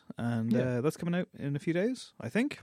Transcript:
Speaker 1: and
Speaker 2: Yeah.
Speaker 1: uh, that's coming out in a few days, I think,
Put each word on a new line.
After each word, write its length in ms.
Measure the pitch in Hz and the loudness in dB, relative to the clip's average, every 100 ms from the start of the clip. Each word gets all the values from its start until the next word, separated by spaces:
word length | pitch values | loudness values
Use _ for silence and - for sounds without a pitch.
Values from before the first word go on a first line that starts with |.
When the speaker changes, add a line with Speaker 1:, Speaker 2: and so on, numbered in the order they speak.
| - - | -14 -4
Speaker 1:
and 340 | 117 117 113 | 0 2 4
Speaker 2:
Yeah. 80 | 120 127 123 | 4 4 2
Speaker 1:
uh, 20 | |
that's 160 | 147 - | 0 0
coming 180 | 170 180 | -2 -2
out 140 | - - | -2 -4
in 180 | 143 143 | -2 -2
a 40 | |
few 120 | 170 | 0
days, 400 | 170 220 254 - - | 0 0 -2 -10 -10
I 80 | 117 | -4
think, 320 | 208 285 - | 0 0 -4